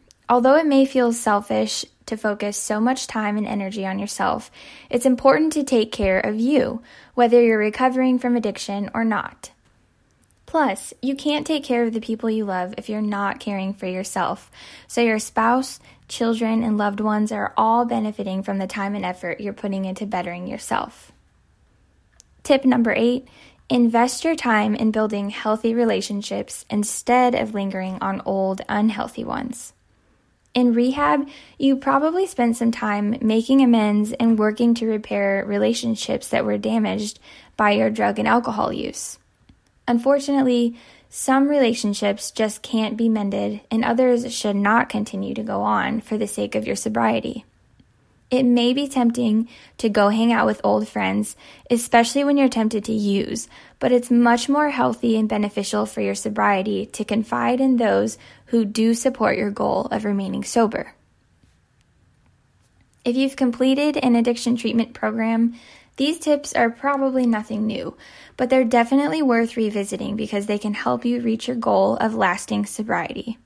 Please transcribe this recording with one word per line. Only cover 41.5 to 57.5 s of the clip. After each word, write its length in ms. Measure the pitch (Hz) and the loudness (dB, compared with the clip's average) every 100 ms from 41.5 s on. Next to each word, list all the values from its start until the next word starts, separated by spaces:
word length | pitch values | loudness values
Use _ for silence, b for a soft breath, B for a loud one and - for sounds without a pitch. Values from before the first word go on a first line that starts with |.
| 294 240 226 208 202 202 202 - | 4 2 2 -2 -2 -2 -2 -6
just 300 | - 220 - | -4 -4 -4
can't 340 | - 226 214 214 | -4 -2 -2 0
be 140 | 226 | 0
mended, 500 | 220 202 202 202 208 - | 0 -2 -2 -4 -6 -4
and 140 | 220 | -2
others 500 | 226 233 254 240 240 | 0 2 4 2 0
should 220 | - 208 202 | -4 -2 0
not 320 | 202 226 - | 4 2 2
continue 460 | 214 214 196 196 | -4 -6 -6 -6
to 100 | 214 | -6
go 180 | 220 202 | -4 -2
on 380 | 214 208 196 220 | 0 0 0 -4
for 180 | - 214 | -4 -6
the 80 | 208 | -4
sake 300 | - 208 220 | -4 -4 -4
of 100 | 214 | -4
your 120 | 202 | -4
sobriety. 640 | 226 220 226 226 - - - _ _ _ _ _ _ _ - | -2 0 0 0 -4 -10 -14 _ _ _ _ _ _ _ -2
It 120 | 254 | 2
may 300 | 254 240 240 | 4 4 2
be 140 | 254 285 | 0 -2
tempting 600 | 269 233 233 240 214 233 B B B | 0 0 2 0 0 -2 B B B
to 100 | 226 | 0
go 220 | 202 202 | 4 4
hang 240 | 220 233 | 4 2
out 140 | 226 214 | 2 2
with 120 | 214 | 0
old 240 | 208 214 214 | 0 0 0
friends, 480 | 214 190 202 214 - B B B | -4 -2 -2 -4 -8 B B B
especially 540 | 240 240 233 233 277 | -2 2 4 4 2
when 140 | 285 285 | 2 4
you're 120 | 269 | 4
tempted 360 | 233 220 220 208 | 2 0 -2 -2
to 60 | |
use, 560 | 220 202 196 - 226 - B B B | -2 0 0 -2 -6 -10 B B B
but 120 | 254 | 2
it's 180 | 247 240 | 2 4
much 400 | 240 240 240 240 | 4 6 4 2
more 220 | 285 302 | 0 0
healthy 440 | 262 254 233 240 220 | 0 0 0 0 2
and 140 | 214 | 0
beneficial 560 | 214 208 - 196 208 214 | 0 -2 -4 -4 -2 -4
for 160 | - | -4
your 140 | 202 202 | -4 -4
sobriety 720 | 220 208 208 196 202 196 208 | -4 0 0 2 0 -4 -6
to 180 | - 208 | -8 -4
confide 560 | 220 214 240 240 | -2 -2 -2 0